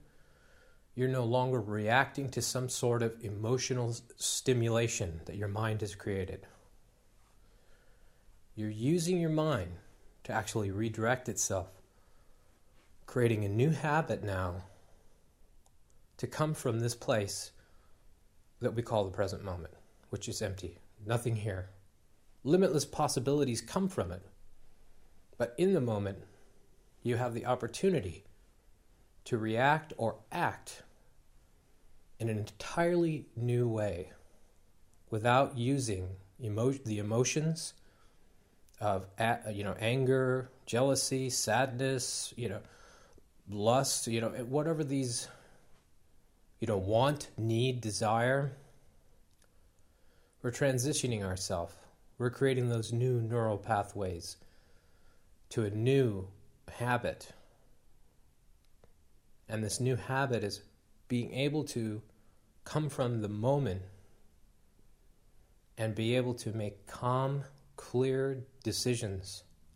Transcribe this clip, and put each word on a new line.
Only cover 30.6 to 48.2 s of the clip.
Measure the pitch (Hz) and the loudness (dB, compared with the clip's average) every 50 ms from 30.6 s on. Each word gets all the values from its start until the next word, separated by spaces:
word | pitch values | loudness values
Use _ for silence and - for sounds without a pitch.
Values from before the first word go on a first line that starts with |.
| - - - - - - - - - - - - - - - - - - - - _ _ - - - - - - - - - - | -12 -16 -18 -18 -20 -20 -20 -20 -20 -20 -20 -20 -20 -20 -20 -20 -20 -20 -20 -20 _ _ -20 -20 -20 -20 -20 -20 -20 -20 -12 -6
in | 113 117 | -2 -2
an | 110 107 | -2 -2
entirely | 107 - - - - - - 170 170 170 175 175 170 165 156 139 - - - | -4 -6 -10 -12 -10 -4 0 2 2 4 4 4 4 2 0 -2 -6 -8 -6
new | 117 120 123 120 120 123 117 | -4 0 2 2 2 2 2
way | 110 110 107 101 92 85 90 92 - - - - - - - - - - - - - - - - - - - - | 2 0 0 0 -2 -4 -8 -10 -14 -20 -20 -20 -20 -20 -20 -20 -20 -20 -20 -20 -20 -20 -20 -20 -20 -20 -10 -4
without | 117 110 101 120 120 131 139 - 139 123 | -4 0 4 6 6 6 6 4 0 -2
using | 117 123 139 139 120 110 104 92 92 92 95 - - - _ - 117 | 0 0 2 0 0 -2 -2 -4 -4 -6 -8 -12 -16 -20 _ -10 -6
emo-, | 107 104 107 117 131 | -4 -2 2 2 2
the | 139 139 - 117 107 104 | 2 0 -4 -4 -4 -2
emotions | 104 104 110 117 127 - - 156 151 160 160 165 - - - - - - - - - - _ - - - _ - - _ _ - - - - - | -2 0 2 2 2 2 0 0 0 0 -2 -2 -6 -10 -12 -16 -20 -20 -20 -20 -20 -20 _ -20 -20 -20 _ -20 -20 _ _ -20 -20 -20 -12 -2
of | 104 104 98 95 95 - - - | 0 0 0 0 -2 -8 -4 0
a-, | 113 120 117 - - 110 107 | 0 2 2 0 -2 -6 -4
you | 98 101 | -4 -4
know, | 101 95 - | -4 -4 -2
anger, | 107 113 120 135 131 127 131 131 131 127 127 131 123 - - - - | 0 0 2 2 4 4 4 4 4 2 0 0 -2 -6 -14 -20 -10
jealousy, | - - 117 131 139 135 135 - - 135 131 131 131 | -2 2 2 4 4 4 2 0 0 0 -2 -2 -2
sadness, | 123 - - - 107 117 135 131 117 123 135 135 135 127 - - - - - - - | -2 -2 0 2 2 2 2 2 0 -2 -2 0 0 -2 -2 -4 -4 -6 -8 -8 -8
you | - 120 110 | -6 -6 -4
know, | 113 107 - - - - - - - - - - - - - _ _ - - - | -4 -6 -10 -14 -20 -20 -20 -20 -20 -20 -20 -20 -20 -20 -20 _ _ -20 -14 -10
lust, | 101 104 101 113 120 135 139 135 - - - | -6 0 4 6 6 6 4 2 -2 -2 -2
you | 120 113 113 | 0 0 0
know, | 113 110 | 0 -2
whatever | - 120 123 117 131 147 151 160 165 151 160 | -4 -4 -6 -2 0 0 2 2 0 0 0
these, | 135 139 139 135 123 120 - - - - - - - - - - - - - _ _ - - - - - - _ _ _ _ - _ - - | 0 0 0 0 0 -2 -6 -6 -8 -14 -20 -20 -20 -20 -20 -20 -20 -20 -20 _ _ -20 -20 -20 -20 -20 -20 _ _ _ _ -20 _ -10 -6
you | - | -2
know, | 107 107 98 | 0 0 0
want, | 95 101 110 113 127 143 147 147 - - - | 2 2 4 6 6 4 2 0 -6 -12 -8
need, | - 110 113 113 113 127 131 127 123 | -4 0 0 2 2 2 2 0 -2
desire. | 110 110 101 - 117 107 110 117 | -4 -4 -2 0 0 2 2 4